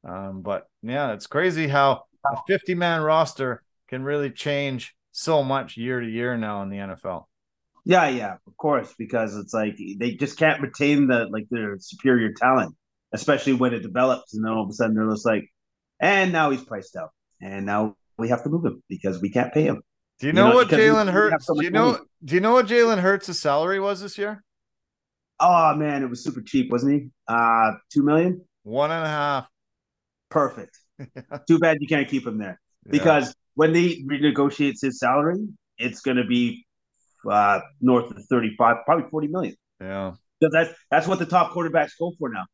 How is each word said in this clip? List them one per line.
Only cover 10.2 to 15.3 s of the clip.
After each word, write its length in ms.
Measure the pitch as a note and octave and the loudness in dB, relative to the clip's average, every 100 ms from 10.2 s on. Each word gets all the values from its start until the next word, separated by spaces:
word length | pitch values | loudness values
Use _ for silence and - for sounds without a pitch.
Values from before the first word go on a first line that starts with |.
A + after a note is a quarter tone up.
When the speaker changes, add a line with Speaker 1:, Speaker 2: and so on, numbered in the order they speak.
| C#3 - | -8 0
Speaker 2:
can't 240 | D#3+ C#3+ | 0 0
retain 460 | C3+ - C#3+ D3 C#3 | -6 -2 0 2 2
the, 200 | A#2+ A2 | 2 -2
like, 160 | G#2+ G#2+ | -6 -6
their 280 | A#2 G#2+ G2 | -6 -6 -8
superior 540 | - F#2+ C3 B2 A2 | -14 -4 2 2 0
talent, 420 | G#2 B2 C3 - - _ _ _ | 0 2 2 0 -8 _ _ _
especially 400 | G#2 - C#3 C#3 | -6 0 0 2
when 200 | B2+ B2+ | 2 0
it 60 | A#2 | -2
develops, 520 | G2 G#2+ C3 B2 - | -6 0 0 0 -6
and 100 | G#2+ A2 | -6 -4
then 60 | |
all 100 | A2 | -4
of 60 | G2+ | -4
a 40 | |
sudden 220 | G#2+ A2+ A2 | -2 0 0
they're 140 | A2 | 0
just 160 | G#2+ | 0
like, 200 | A#2 | 0